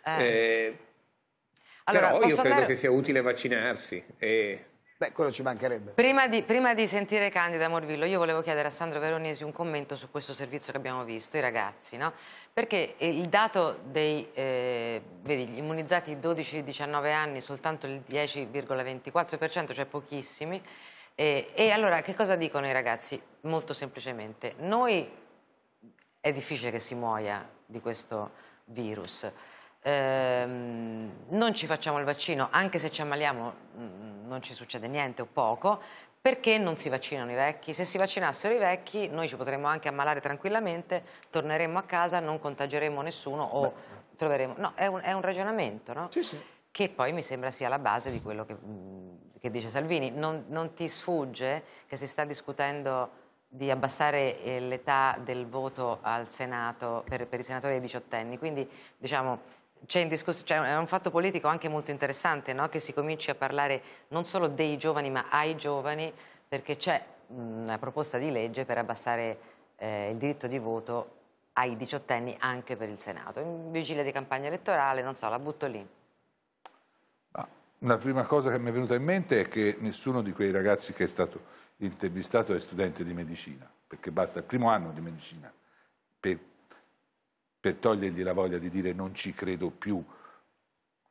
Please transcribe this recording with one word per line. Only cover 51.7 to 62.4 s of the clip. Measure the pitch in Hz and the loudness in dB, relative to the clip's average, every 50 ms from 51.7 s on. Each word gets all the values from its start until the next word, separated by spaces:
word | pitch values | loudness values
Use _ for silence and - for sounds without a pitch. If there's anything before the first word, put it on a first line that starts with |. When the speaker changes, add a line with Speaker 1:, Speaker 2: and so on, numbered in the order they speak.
| - - - | -20 -20 -16
Speaker 1:
che | - 139 | -12 -10
si | 135 143 | -8 -8
sta | 135 - - 151 | -6 -2 -2 -2
discutendo | 147 143 - - - 135 147 143 143 143 147 139 135 131 127 123 - - - - _ _ _ _ _ | -2 -4 -8 -8 -8 -2 -2 0 0 -2 -2 -2 0 0 0 0 -2 -6 -16 -20 _ _ _ _ _
di | 127 131 139 139 | -10 -4 2 4
abbassare, | 131 131 135 131 - - 151 147 143 143 135 131 - - | 4 4 4 2 2 4 4 6 6 6 4 4 2 -2
eh, | - 123 127 127 | -4 -2 -2 -2
l'età | 127 127 127 127 - 147 139 135 135 131 127 - 123 | -2 -2 -2 -2 2 4 6 6 6 6 4 2 -2
del | 131 127 127 123 | -4 -4 -4 -4
voto | 113 123 135 131 135 - 131 127 120 110 - | -4 -4 -4 -4 -4 -4 -2 0 0 0 0
al | - 107 113 117 117 - | 0 -2 -2 -2 -2 -4
Senato | - - 131 127 123 120 117 117 120 - 123 117 117 113 - - | -6 -6 -4 -4 -2 -2 -2 -4 -4 -4 -4 -4 -4 -4 -4 -4
per, | 131 120 120 | -4 -4 -4
per | - 127 123 | -4 -6 -6
i | |
senatori | 123 - 131 127 127 139 135 | -6 -4 -6 -2 0 0 0
ai | 127 | 0
diciottenni, | 127 117 - 120 - - 123 113 113 120 123 | -2 -4 -6 -8 -8 -4 -4 -4 -4 -4 -6
quindi | 127 156 160 147 139 135 135 - - - - _ - | -6 -6 -4 -4 -4 -4 -6 -8 -20 -20 -20 _ -10
diciamo | - 127 147 135 131 131 123 117 - - - - _ _ _ _ - | -6 -2 0 0 2 0 -2 -2 -6 -14 -20 -20 _ _ _ _ -6
c'è | - - 180 | 0 2 2
in | 170 156 | 2 2
discuss-, | 160 156 - 180 170 - - | 0 -2 -2 -2 -4 -2 0
cioè, | - 160 156 | 0 2 2
è | 147 131 147 | 2 2 2
un | 156 170 165 | 0 0 0
fatto | 180 185 - 180 | 0 0 0 2
politico | 143 170 180 196 190 156 - 151 | 2 2 2 2 2 2 2 0
anche | 165 165 - 156 | 0 0 0 -2
molto | 151 151 143 - | -2 -2 -2 -4
interessante, | 143 131 143 135 135 - - 175 156 139 | -4 -2 -2 -2 -2 0 0 0 0 0